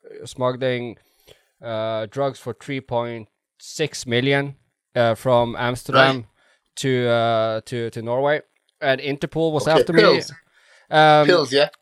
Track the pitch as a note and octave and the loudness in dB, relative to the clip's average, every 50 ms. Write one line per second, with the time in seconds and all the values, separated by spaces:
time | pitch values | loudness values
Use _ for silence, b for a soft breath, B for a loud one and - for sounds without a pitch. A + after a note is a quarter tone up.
0 | _ - - - - - - C3 B2+ B2+ B2+ A#2+ C3 B2+ B2 A#2+ A#2+ A#2 G2+ b | _ -20 -20 -18 -18 -16 -8 -4 -4 -4 -2 -2 -2 -4 -2 -4 -6 -10 -12 b
1 | b b b b b b b b b b b _ - A#2 A2+ G#2+ A2 A2 A2+ A2 | b b b b b b b b b b b _ -12 -8 -6 -6 -4 -4 -4 -6
2 | A2 G#2 - C3+ C#3 C3+ A#2+ - - B2 A2+ - - - C#3 C3 - - B2+ A#2+ | -6 -8 -6 -4 -4 -4 -4 -8 -10 -12 -12 -12 -10 -10 -10 -10 -8 -6 -4 -4
3 | A#2+ A#2 A#2 A2+ G#2+ - _ _ _ _ _ _ - - - - D#3 C#3+ - - | -4 -4 -8 -12 -14 -18 _ _ _ _ _ _ -20 -16 -8 -6 -6 -6 -6 -10
4 | - - A#2 B2 C3 C#3 C#3 C#3 C#3 C#3 C#3 - _ _ _ _ _ _ _ B2 | -8 -2 -2 0 0 0 0 0 -2 -4 -10 -16 _ _ _ _ _ _ _ 0
5 | A#2 A#2 A2 - - C3 B2 A#2+ A#2+ A#2 - - B2 A#2+ B2 A#2+ - - - C3 | 0 2 0 0 0 2 2 2 2 0 -2 -4 -4 -4 -4 -6 -6 -2 2 4
6 | C3 C3+ C3+ B2+ A2+ - _ _ _ _ _ _ _ _ _ - - C3+ B2+ B2 | 4 4 2 -2 -6 -12 _ _ _ _ _ _ _ _ _ -6 -2 -2 0 0
7 | B2 A#2+ A#2 A#2 A2+ A#2 A#2 A2 A2 A2+ A2 A2+ - - B2+ A#2+ A#2 A2+ - A#2 | 2 2 2 2 2 0 0 0 0 -2 -2 -6 -8 -8 -8 -8 -8 -8 -8 -10
8 | A2 A#2 A#2+ C3 C#3+ C#3+ D3+ D3 - _ _ _ _ _ _ _ D3+ C#3 C3 C3 | -6 -4 -4 -2 0 0 0 -2 -4 _ _ _ _ _ _ _ -2 -2 -2 -2
9 | C#3 C#3+ C#3 C#3+ F3 D3+ - D#3+ D#3+ D#3+ D3+ C#3+ B2 D3+ D#3+ D3 - - E3 F#3 | -2 -6 -6 -6 -6 -6 -4 -2 -2 0 0 0 0 2 2 2 2 4 4 4
10 | G#3 F3+ - - - - - - _ b b b b b b b b b D3+ D#3 | 6 6 4 2 0 -6 -14 -20 _ b b b b b b b b b 2 4
11 | D#3 D#3 D3+ D3+ D3 D3+ F3+ E3 C#3+ A#2+ C3 C#3 D3 D3+ - _ | 6 8 6 6 6 4 2 0 0 2 2 2 2 0 -2 _